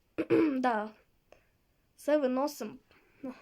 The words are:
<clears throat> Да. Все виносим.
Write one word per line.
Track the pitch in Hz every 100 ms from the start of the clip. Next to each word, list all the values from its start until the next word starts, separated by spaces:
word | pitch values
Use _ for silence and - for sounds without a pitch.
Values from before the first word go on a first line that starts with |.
| _ -
<clears throat> | - 320 320 262
Да. | 254 220 214 - _ _ _ - _ _ _ _ _ -
Все | - 302
виносим. | 262 254 294 294 - - _ _ _ _ 262 -